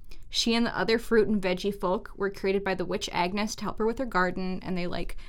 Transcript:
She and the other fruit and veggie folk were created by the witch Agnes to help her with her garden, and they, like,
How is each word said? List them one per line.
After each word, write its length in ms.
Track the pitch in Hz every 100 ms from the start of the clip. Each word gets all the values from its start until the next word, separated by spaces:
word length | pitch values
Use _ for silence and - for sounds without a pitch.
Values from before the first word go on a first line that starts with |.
| - - -
She 240 | - 240
and 100 | 226
the 140 | 190 -
other 200 | 202 226
fruit 300 | - 226 202
and 140 | 208
veggie 360 | 185 180 202 196
folk 320 | 180 185 - -
were 140 | 196
created 340 | 196 190 196
by 100 | 190
the 120 | 185 185
witch 240 | 208 -
Agnes 420 | - 175 208 214 -
to 80 |
help 140 | 214 -
her 60 |
with 140 | 220 220
her 80 | 254
garden, 540 | 180 180 190 185 185
and 160 | - 180
they, 80 | 180
like, 320 | - - -